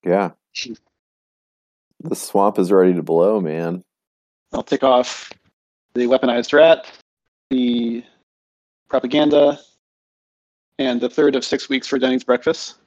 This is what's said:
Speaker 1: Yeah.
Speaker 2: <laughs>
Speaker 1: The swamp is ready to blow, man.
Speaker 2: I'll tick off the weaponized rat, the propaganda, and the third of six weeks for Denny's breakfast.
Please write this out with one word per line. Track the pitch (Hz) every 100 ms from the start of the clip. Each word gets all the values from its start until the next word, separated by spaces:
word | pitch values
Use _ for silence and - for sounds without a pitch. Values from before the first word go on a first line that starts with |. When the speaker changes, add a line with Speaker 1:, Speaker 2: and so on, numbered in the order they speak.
| 90
Speaker 1:
Yeah. | 95 92 _ _ -
Speaker 2:
<laughs> | 123 110 _ _ _ _ _ _ _ _ _ _ _ _
Speaker 1:
The | - -
swamp | - 101 101 104
is | 90
ready | 95 92
to | 90
blow, | 78 82 92 107
man. | 82 80 85 90 _ _ _ _ _ _ _
Speaker 2:
I'll | -
tick | - 135
off | 135 123 123 - - - _ _ _ _ _ 123
the | 123
weaponized | 131 131 120 120
rat, | 147 165 160 - - _ _ _ _ _
the | 127 123 120 117 117 - _ _ _ _ _ _ _ _
propaganda, | 131 123 147 151 147 143 143 _ _ _ _ _ _ _ _ _ _ _ -
and | 131 120
the | 123
third | - 147 135
of |
six | - 135 -
weeks | 135 -
for | 143
Denny's | 127 127
breakfast. | - 123 - 165 - -